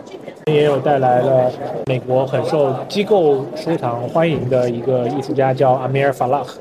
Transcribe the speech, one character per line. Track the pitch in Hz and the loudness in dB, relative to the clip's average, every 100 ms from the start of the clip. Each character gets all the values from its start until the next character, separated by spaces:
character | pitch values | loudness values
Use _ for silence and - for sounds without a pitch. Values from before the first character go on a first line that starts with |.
| - - - - - | -16 -18 -18 -10 0
也 | 151 | 2
有 | 147 139 | 4 2
带 | 143 143 | 2 2
来 | 131 123 | 4 2
了 | 127 131 127 - - - - | 4 4 2 -2 -8 -6 -4
美 | 131 | -4
国 | 120 127 | 0 0
很 | 135 131 - | 0 -2 0
受 | 156 139 131 - | 0 0 -2 -4
机 | 202 | -4
构 | 202 208 156 139 139 - | 2 4 4 2 -2 -8
收 | 160 165 | -4 -2
藏 | 127 117 120 | -2 -4 -2
欢 | 170 165 | 0 0
迎 | 139 123 | 0 0
的 | 127 123 | 0 0
一 | 120 | -2
个 | 120 127 120 | 0 0 0
艺 | 139 | -4
术 | - | -4
家， | 127 131 | 0 0
叫 | 131 135 131 | 2 2 2
Amir | 127 135 139 | 0 0 0
Falah。 | 135 123 139 131 - | 0 0 -2 -4 -12